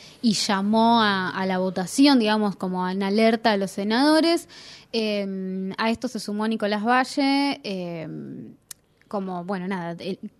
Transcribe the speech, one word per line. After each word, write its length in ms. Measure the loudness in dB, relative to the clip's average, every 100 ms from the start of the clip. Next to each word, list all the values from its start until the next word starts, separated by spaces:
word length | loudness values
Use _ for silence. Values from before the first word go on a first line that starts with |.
| -20 -4
y 100 | 0
llamó 680 | 0 0 0 2 4 6 6
a, 260 | 4 2 -2
a 160 | -2
la 140 | -2 0
votación, 600 | -2 -2 -4 4 6 6
digamos, 380 | 4 2 0 -2
como 320 | -4 -4 -4
en 140 | -2
alerta 500 | 0 2 4 4 2
a 40 | 0
los 120 | -2
senadores. 800 | -4 -2 2 4 4 4 2 -2 -16 -20 -20 -8
Em, 800 | -4 -2 -2 -4 -6 -6 -6 -6 -2
a 140 | -2
esto 180 | -2 -4
se 100 | -6
sumó 300 | -6 -4 -2
Nicolás 340 | -2 -2 0
Valle, 800 | 2 2 0 0 2 2 0 -2
em, 920 | -6 -8 -8 -8 -10 -10 -12 -14 -16 -20 _ -20 _ _ _
como, 360 | -6 -6 -6
bueno, 240 | -6 -6 -4
nada, 260 | -6 -6 -8
él 180 | -8 -10 -12 -18